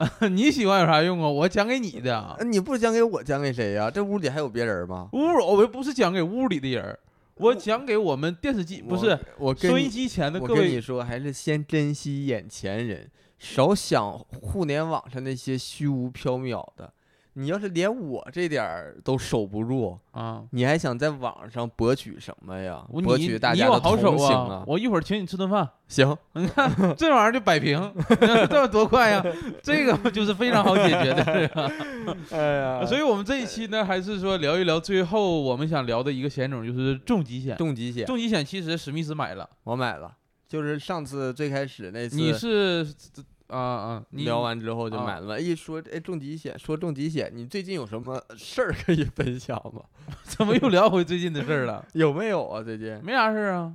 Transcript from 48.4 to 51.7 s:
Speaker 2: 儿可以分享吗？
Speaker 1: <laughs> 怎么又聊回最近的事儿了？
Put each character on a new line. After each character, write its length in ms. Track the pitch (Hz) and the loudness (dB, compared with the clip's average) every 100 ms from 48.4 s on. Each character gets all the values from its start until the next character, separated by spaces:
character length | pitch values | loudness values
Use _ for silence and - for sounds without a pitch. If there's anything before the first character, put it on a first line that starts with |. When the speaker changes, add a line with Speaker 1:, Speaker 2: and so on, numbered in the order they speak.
| - - | -10 -2
Speaker 2:
儿 140 | 226 - | -2 -2
可 80 | - | 0
以 100 | 165 | 2
分 360 | 139 - 143 123 | 2 -2 -4 -4
享 160 | - 120 - | -6 -8 -8
吗？ 80 | 113 - _ | -16 -20 _
Speaker 1:
<laughs> 160 | - - | -18 -18
怎 220 | - - 214 | -10 -2 4
么 80 | 233 | 4
又 120 | 269 | 6
聊 200 | 180 185 | 6 6
回 140 | 180 | 4
最 160 | 165 175 | 2 0
近 140 | 175 | -2
的 100 | 151 | -4
事 100 | 139 | -2
儿 120 | 151 | -2
了？ 180 | 123 | -2